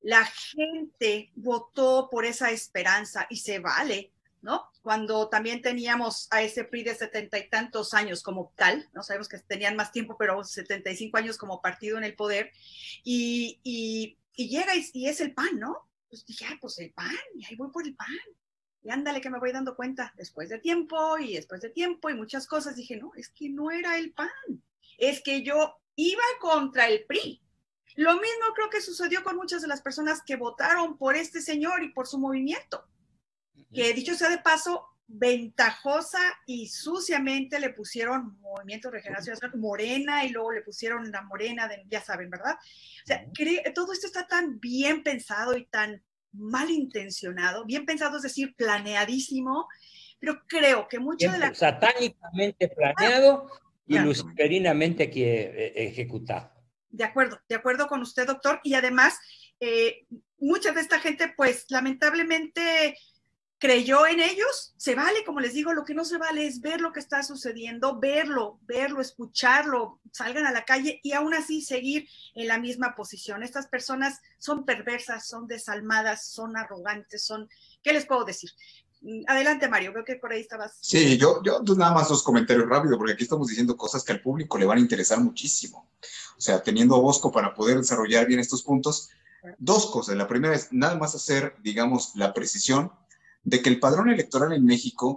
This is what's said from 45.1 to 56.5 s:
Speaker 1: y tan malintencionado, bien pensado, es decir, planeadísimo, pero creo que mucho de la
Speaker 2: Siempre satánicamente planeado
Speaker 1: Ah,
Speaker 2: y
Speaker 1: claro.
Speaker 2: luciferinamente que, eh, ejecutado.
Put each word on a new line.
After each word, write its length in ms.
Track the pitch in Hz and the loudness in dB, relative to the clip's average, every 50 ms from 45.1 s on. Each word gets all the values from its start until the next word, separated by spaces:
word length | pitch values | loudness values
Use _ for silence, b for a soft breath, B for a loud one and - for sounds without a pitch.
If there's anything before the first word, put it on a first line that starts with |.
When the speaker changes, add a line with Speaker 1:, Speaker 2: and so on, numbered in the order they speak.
| 277 226 - - 208 208 226 247 247 | -4 -4 -6 -6 -6 -4 -2 -2 -2
Speaker 1:
y 100 | 247 240 | -2 -4
tan 360 | - - 214 208 208 208 185 _ _ _ _ _ _ | -4 -2 -2 -2 -2 -6 -12 _ _ _ _ _ _
malintencionado, 1300 | - 202 208 214 240 262 302 320 330 302 269 262 - 214 196 196 180 - 202 180 180 185 180 180 185 220 233 | -16 -12 -8 -4 -2 -2 0 0 0 0 -2 -2 -4 -8 -8 -8 -10 -10 -8 -8 -6 -2 -2 -2 -2 -2 -6
bien 180 | 214 254 294 294 | -6 -6 -4 -4
pensado, 320 | 302 320 302 311 285 285 294 | -4 -2 -2 -2 -2 -4 -4
es 40 | |
decir, 320 | 262 262 - 277 269 269 - | -8 -6 -4 -4 -6 -6 -4
planeadísimo, 1120 | - 233 220 208 202 202 208 208 202 208 214 247 262 262 - 269 262 254 254 269 302 - B B B B B B B B B B B | -2 0 0 0 0 -2 -2 -2 -2 0 0 -2 -4 -4 -4 -4 -4 -4 -2 -4 -4 -4 B B B B B B B B B B B
pero 220 | - 302 302 - _ | -6 -6 -6 -6 _
creo 420 | - - 320 294 277 254 220 214 - | -4 0 4 6 6 6 4 0 -4
que 100 | 254 240 | -6 -6
mucho 320 | 254 294 330 - - - | -6 -4 -2 0 0 2
de 80 | 370 349 | 2 2
la 140 | 311 165 | 0 0
Speaker 2:
Siempre 60 | - - | 0 4
satánicamente 1080 | 175 151 - - 208 226 247 247 240 220 - _ - 170 170 185 202 202 - - 185 175 | 2 2 4 6 4 4 4 4 -2 -4 -4 _ -16 -8 -4 -2 -2 -2 0 0 -2 0
planeado 800 | - - 147 139 147 - 427 233 247 262 269 277 277 269 - - | 2 2 2 2 4 4 4 6 6 8 8 8 8 6 0 -12
Speaker 1:
Ah, 100 | - - _ _ _ _ _ | -18 -20 _ _ _ _ _
Speaker 2:
y 80 | - 151 | 0 2
Speaker 1:
claro. 140 | 151 147 147 | 4 4 4
Speaker 2:
luciferinamente 1000 | 139 120 - - - - 151 147 175 190 185 175 151 151 160 165 170 165 151 123 | 2 0 -2 -6 0 2 2 4 4 4 4 4 4 4 2 2 2 0 0 0
que, 300 | - 131 123 117 117 110 | 0 0 2 2 2 2
eh, 320 | 104 95 - 104 110 - - - 117 101 | 0 -4 -4 -6 -6 -4 -4 -4 -4 -4
ejecutado. 640 | - 127 120 123 120 110 - - 101 87 - - | -4 -6 -8 -6 -8 -10 -6 -6 -6 -6 -8 -12